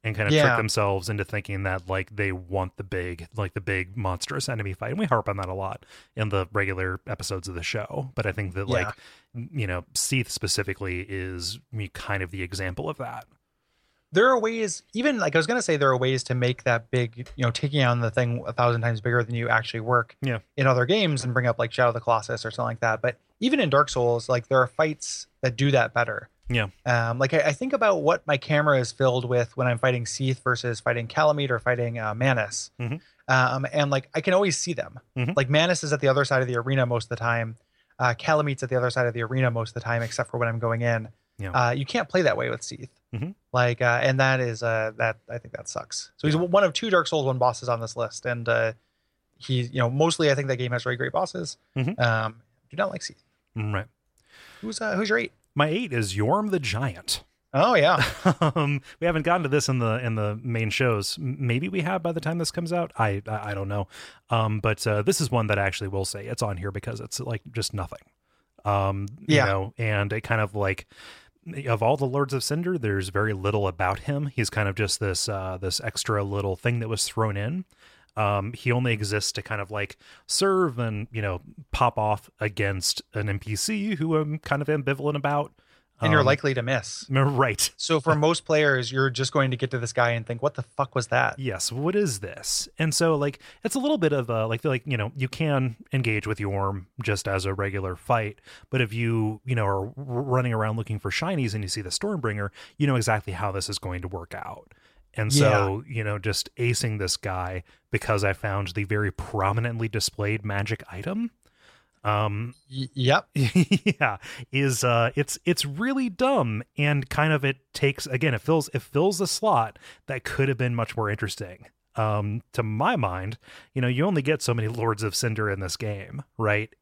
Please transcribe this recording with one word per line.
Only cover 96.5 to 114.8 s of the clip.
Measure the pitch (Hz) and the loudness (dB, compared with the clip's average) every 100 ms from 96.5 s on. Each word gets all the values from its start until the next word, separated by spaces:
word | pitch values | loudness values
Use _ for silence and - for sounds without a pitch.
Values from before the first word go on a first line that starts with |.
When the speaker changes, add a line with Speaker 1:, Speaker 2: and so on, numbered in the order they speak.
| 98 98 98 90 - | 0 0 -2 -8 -6
Speaker 1:
just | 107 101 - | -2 -2 0
as | 98 95 | 0 0
a | |
regular | 98 98 98 95 87 | -2 -2 -2 -4 -8
fight, | - 120 107 - - - - | 0 0 0 -8 -20 -20 -6
but | 131 | -2
if | 117 | 0
you, | 113 117 113 107 107 127 | 0 0 2 0 -2 -2
you | 120 | 0
know, | 101 | 2
are | 98 104 | 0 -4
r-, | 135 | -10
running | 139 120 139 127 123 | -6 -4 0 2 2
around | 113 107 113 | 0 0 -2
looking | 110 107 | -4 -4
for | 101 | -2
shinies | - 165 175 120 | -2 -2 0 0
and | 107 | -2
you | 95 | -4
see | - | -6
the | 110 | -4
Stormbringer, | - 202 190 120 104 101 - - - | -4 -2 0 0 -2 -6 -8 -20 -2
you | 143 | 2
know | 127 | 2
exactly | 110 107 - | 2 0 -2
how | 85 101 | -4 -4
this | 98 - | -4 -6
is | 98 | -6
going | 92 90 | -6 -6
to | 90 | -6
work | 92 85 - | -8 -10 -12
out. | - - - _ _ _ _ | -12 -14 -20 _ _ _ _
And | - 110 | -4 2
so, | 139 113 104 98 101 147 | 6 6 6 2 -2 -6
Speaker 2:
Yeah. | 117 | -6
Speaker 1:
you | |
know, | 107 104 | -4 -4
just | 107 98 - - | -2 -4 -6 -2
acing | 120 117 120 107 | 0 0 -2 -2
this | 92 - | -2 -2
guy | 101 92 90 92 - _ _ | -4 -6 -6 -8 -12 _ _
because | - - 104 101 | -4 0 2 2
I | |
found | 92 107 98 95 | 0 -2 -4 -4
the | 87 | -6
very | 101 107 104 | -2 0 0
prominently | - - 104 98 110 120 113 113 | -4 -6 0 0 0 -2 -4 -4
displayed | 107 - - 104 107 | -2 -4 -2 -2 -2
magic | 104 101 104 110 - | -2 -4 -2 -6 -8
item, | 92 131 208 233 _ _ _ _ _ _ _ | -10 -6 -4 -6 _ _ _ _ _ _ _
um, | 104 104 107 101 120 - _ | 0 2 0 -2 -8 -12 _
Speaker 2:
Y-, | 131 131 | -8 -8
yep. | 139 127 160 - | 0 4 4 2
Speaker 1:
<laughs> | |
yeah, | 143 123 185 - 202 214 - 135 98 - - 123 | 0 4 4 4 4 2 2 0 -2 -12 -14 -4
is, | 135 139 120 | 0 2 2